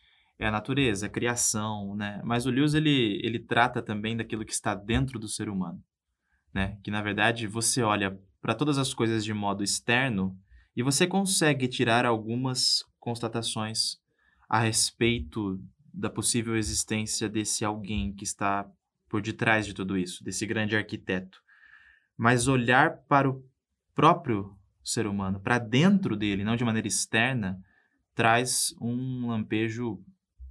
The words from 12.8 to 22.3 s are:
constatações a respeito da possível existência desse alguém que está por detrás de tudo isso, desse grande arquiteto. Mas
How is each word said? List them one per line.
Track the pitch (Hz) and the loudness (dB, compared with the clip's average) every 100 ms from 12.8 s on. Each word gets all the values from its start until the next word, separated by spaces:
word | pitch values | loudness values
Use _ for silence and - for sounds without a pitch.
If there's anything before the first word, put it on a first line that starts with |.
| - _ | -2 _
constatações | 123 117 113 117 113 113 107 107 - - _ _ _ _ - | -8 -4 -4 -4 -4 -4 -4 -4 -4 -6 _ _ _ _ -2
a | 110 | 2
respeito | 113 110 - - 117 120 120 113 101 95 - _ _ | 2 2 0 2 0 0 -4 -4 -4 -4 -10 _ _
da | 90 110 | -8 -6
possível | - 107 120 113 113 | -2 0 0 0 -2
existência | 104 107 - 110 107 - 107 | -2 -4 -2 -4 -4 -4 -2
desse | 107 104 - | -2 -2 -2
alguém | 107 107 101 104 101 | -2 -4 -4 -4 -4
que | 98 | -6
está | 104 - 101 98 98 - _ _ _ | -8 -4 -2 -2 -6 -14 _ _ _
por | 107 | -4
detrás | 107 - 113 110 101 | -4 -2 2 2 0
de | |
tudo | 98 95 95 | -6 -2 -2
isso, | 87 - | -2 -6
desse | 92 95 107 | -8 -6 -2
grande | 110 104 107 | -2 0 0
arquiteto. | 104 107 - 92 92 - _ _ - - _ _ _ - | -2 -6 -4 -4 -6 -16 _ _ -20 -20 _ _ _ 0
Mas | 117 | 2